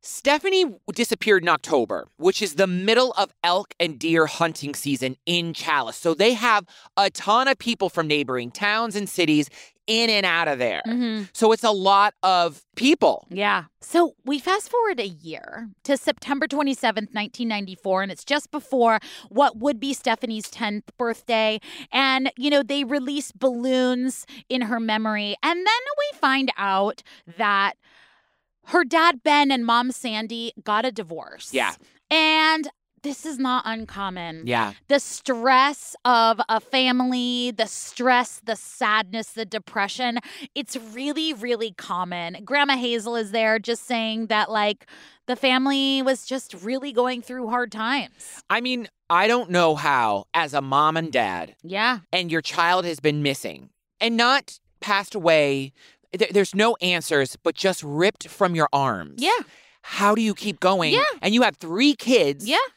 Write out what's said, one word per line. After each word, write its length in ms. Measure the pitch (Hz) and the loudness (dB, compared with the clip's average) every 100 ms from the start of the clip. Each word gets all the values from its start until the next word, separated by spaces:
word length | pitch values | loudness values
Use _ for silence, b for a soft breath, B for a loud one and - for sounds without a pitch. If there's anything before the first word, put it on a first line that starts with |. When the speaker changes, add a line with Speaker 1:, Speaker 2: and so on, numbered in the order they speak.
Speaker 1:
Stephanie 600 | - - - 294 381 381 349 196 - | -14 -4 0 2 2 2 0 -2 -12
disappeared 480 | 185 233 - - 196 | -4 -2 -2 2 4
in 40 | 170 | 4
October, 600 | 160 - 151 117 92 - _ | 0 2 0 2 -2 -8 _
which 260 | 160 190 | 0 0
is 140 | 208 151 | -4 0
the 100 | 190 | 0
middle 460 | 180 190 226 254 | 2 2 4 2
of 200 | 220 196 _ | 2 -2 _
elk 280 | 170 180 208 - | 0 0 -2 -4
and 200 | 170 139 | -4 -2
deer 260 | 160 165 156 | 2 4 4
hunting 480 | - 170 156 143 | 2 -2 -2 -10
season 420 | 143 - 135 131 131 - | -8 -4 -2 -4 -6 -2
in 260 | 175 170 | -2 -2
Challis. 420 | 156 - 151 117 | -6 0 0 0
So 180 | - 170 | -4 -2
they 200 | 156 214 | 2 2
have 300 | 240 240 214 185 B B - | 2 2 0 0 B B 0
a 120 | 196 | 0
ton 360 | - - 220 262 | 0 2 2 4
of 100 | 269 | 0
people 300 | - 233 185 | -2 -2 -2
from 200 | - 156 | -2 0
neighboring 420 | 151 143 127 120 | 0 0 -4 -4
towns 460 | - 208 214 233 202 | -4 -2 0 -2 -4
and 120 | 196 | -6
cities 400 | - 170 151 147 B B B - | -2 2 2 0 B B B -4
in 240 | 226 233 | 0 2
and 160 | 214 190 | 2 0
out 220 | 170 160 | 0 0
of 100 | 139 | 0
there. 240 | 123 87 - | -2 -2 -4
Speaker 2:
Mm-hmm. 360 | 240 240 220 196 | -4 -4 -4 -8
Speaker 1:
So 200 | - 220 | 0 2
it's 100 | 226 | 4
a 80 | 233 | 2
lot 440 | 202 190 196 208 - | 2 4 4 4 2
of 400 | 185 185 170 143 _ | 2 2 2 -4 _
people. 520 | - 247 311 175 - _ | 0 2 4 4 2 _
Speaker 2:
Yeah. 340 | 180 208 196 156 _ | -4 -2 -2 -4 _
So 340 | - 339 339 - | -2 2 2 0
we 160 | 240 285 | -6 -6
fast 300 | 339 392 - | -2 -4 -2
forward 280 | 480 453 269 | -2 0 -2
a 80 | 202 | -6
year 600 | 165 160 156 - - 226 - | -8 -14 -14 -14 -16 -16 -16
to 120 | - 277 | -2 -2
September 520 | - 285 - 277 311 | 0 -4 -4 -4 -2
twenty-seventh, 680 | 285 285 254 240 202 214 | -2 -2 0 -2 -2 -6
nineteen 320 | 220 208 - 233 | -6 -8 -6 -4
ninety-four, 540 | 214 196 185 196 190 | -4 -6 -10 -2 0
and 80 | 196 | 0
it's 140 | 175 | -8
just 260 | - 285 - | -2 -2 -2
before 480 | 302 - 269 233 220 B B B | -12 -4 2 4 2 B B B
what 280 | 208 277 220 | 2 2 2
would 200 | 254 233 | -2 -2
be 140 | 269 | -4
Stephanie's 580 | 269 - 226 - 220 - | -4 -2 -2 -4 -8 -10
tenth 340 | - 226 208 - _ | -6 -6 -6 -10 _
birthday. 640 | 240 226 - 226 220 214 B B 262 | -4 -4 -2 0 2 -2 B B -4
And, 400 | 247 269 262 262 - | 0 2 2 0 -2
you 140 | 269 | 2
know, 140 | 294 | 2
they 180 | 247 277 | 2 -2
release 480 | 262 285 254 285 269 | 0 -2 -2 -6 -8
balloons 960 | - 262 240 247 254 254 247 254 - - 277 - | -2 0 0 0 2 2 0 -2 -6 -14 -20 -6
in 140 | 254 | -4
her 180 | 233 233 | -2 -2
memory. 560 | 226 214 220 214 208 208 | -2 -2 0 -2 -4 -2
And 140 | 302 339 | -2 0
then 240 | 370 453 523 587 | 0 0 -2 -4
we 200 | 587 571 | -4 0
find 320 | 294 269 262 - | 0 2 0 -2
out 460 | 196 190 202 - - B - 170 | 0 0 0 -2 -14 B -20 -4
that 380 | 208 202 196 - b b b b b b b _ - | 0 2 0 -2 b b b b b b b _ 0
her 180 | 349 | 0
dad, 400 | 302 320 330 277 | 2 4 4 2
Ben, 260 | - 294 285 | 2 4 4
and 160 | 269 233 | 2 2
mom, 240 | 233 247 | 2 2
Sandy, 640 | 254 247 214 220 233 233 - | -4 -6 -6 -8 -8 -10 -10
got 220 | 196 208 | -2 0
a 80 | 247 | -2
divorce. 600 | 214 170 160 - - - | -4 -10 -12 -14 -18 -6
Speaker 1:
Yeah. 220 | 131 107 - b b _ | -2 -2 -4 b b _
Speaker 2:
And 560 | 311 311 311 311 320 294 - _ _ | 2 4 4 2 2 -2 -12 _ _
this 240 | 294 277 320 | -10 -10 -10
is 100 | 269 | -4
not 280 | 262 254 - | -2 -2 -4
uncommon. 800 | 226 220 196 196 185 170 160 160 | -8 -10 -10 -10 -8 -10 -10 -2
Speaker 1:
Yeah. 280 | 120 107 101 _ | 0 0 -6 _
Speaker 2:
The 140 | 285 | 0
stress 960 | - - - 247 240 262 277 294 - - | 0 -12 -6 -2 4 4 4 0 -12 -6
of 360 | 254 240 226 220 220 | 2 4 4 2 0
a 120 | 220 | -2
family, 880 | - 269 254 254 254 254 247 247 247 | 0 0 2 2 0 -2 -2 -2 -4
the 160 | 214 214 | -2 -4
stress, 760 | - - - 247 247 240 - | -4 -14 -2 2 2 2 -6
the 100 | - | -8
sadness, 760 | 214 - - 226 214 202 214 220 | -8 -8 -6 0 0 -2 -8 -10
the 120 | - | -10
depression, 760 | 208 220 - - 196 - 247 240 B B 285 | -8 -8 -8 -4 -4 -2 -4 -4 B B -14
it's 220 | - 262 262 | -10 -10 -10
really, 580 | 226 220 277 294 320 | -12 -8 -6 -4 -4
really 380 | 262 240 233 226 | -4 -4 -4 -4
common. 720 | 185 - 180 180 175 170 180 | -10 -6 -4 -4 -6 -8 -10
Grandma 320 | 202 277 285 269 | -4 0 2 0
Hazel 400 | 247 233 214 233 | 0 -4 -4 -4
is 160 | 214 | -2
there 260 | 220 220 220 | 0 2 0
just 260 | 208 233 | -2 -6
saying 440 | - 233 220 220 226 | -4 -4 -4 -4 -2
that, 200 | 214 190 | 0 0
like, 380 | 220 208 208 _ B B B - | 0 0 -2 _ B B B -6
the 80 | |
family 680 | 247 269 254 262 277 269 269 | 0 2 2 2 0 0 0
was 240 | 262 262 | 0 -2
just 300 | - 262 - 190 | -4 -10 -10 -14
really 300 | 190 262 285 | -6 -6 -4
going 280 | 226 247 247 | -2 -2 -2
through 280 | 240 254 233 | -10 -10 -4
hard 240 | 240 240 | -2 -4
times. 720 | 214 220 269 202 _ - - - | -6 -4 -4 -4 _ -20 -20 -2
Speaker 1:
I 120 | 208 | -2
mean, 260 | 247 247 220 _ _ | 0 -4 -6 _ _
I 160 | 170 202 | 4 4
don't 240 | 240 196 | 2 2
know 240 | 180 170 | 4 4
how, 520 | 151 147 135 117 101 101 | 4 2 2 2 0 0
as 200 | 165 156 | -2 0
a 80 | 143 | -2
mom 340 | 135 135 151 160 | 0 2 4 2
and 140 | 165 | 0
dad, 440 | 131 107 90 82 - | 0 0 -2 -8 -12
Speaker 2:
Yeah. 340 | 165 190 226 247 _ | -10 -2 -2 -2 _
Speaker 1:
and 180 | 180 175 | -4 -2
your 120 | 160 | -4
child 420 | 147 - 170 180 | -4 0 2 2
has 160 | 175 151 | 0 0
been 240 | 147 147 | 0 2
missing 460 | 143 131 110 73 65 _ _ _ | -2 -2 -8 -12 -20 _ _ _
and 160 | 226 226 | -2 2
not 440 | 240 277 - - _ _ | 4 2 0 -20 _ _
passed 360 | - 202 196 214 | -2 -2 -2 -2
away, 560 | 165 160 147 139 135 _ b b b 185 | 4 4 4 0 -4 _ b b b -4
th-, 140 | 208 | 0
there's 240 | 202 196 | 2 0
no 220 | 190 220 226 | 2 2 2
answers, 600 | 180 180 - 147 131 - | 0 -2 2 2 2 -2
but 140 | - 160 | -4 0
just 260 | 190 185 | -2 -2
ripped 460 | 147 147 185 - - | -6 0 0 0 -14
from 260 | - 190 | 0 0
your 140 | 170 151 | 2 2
arms. 420 | 143 135 104 78 71 | 2 0 -2 -6 -4
Speaker 2:
Yeah. 100 | 294 453 - b b b | 0 0 -2 b b b
Speaker 1:
How 320 | - - 202 | -12 0 2
do 80 | 220 | 4
you 120 | 220 | 2
keep 260 | 196 214 175 | -2 -6 0
going? 320 | 185 190 160 | 2 2 2
Speaker 2:
Yeah. 100 | 403 587 392 | 2 2 -2
Speaker 1:
And 140 | 180 | 0
you 80 | 226 | 4
have 140 | 240 165 | 2 0
three 380 | 165 175 277 | -8 2 2
kids 520 | 285 - 247 151 143 196 | 2 2 4 4 0 0
Speaker 2:
Yeah. 120 | 330 523 | 0 0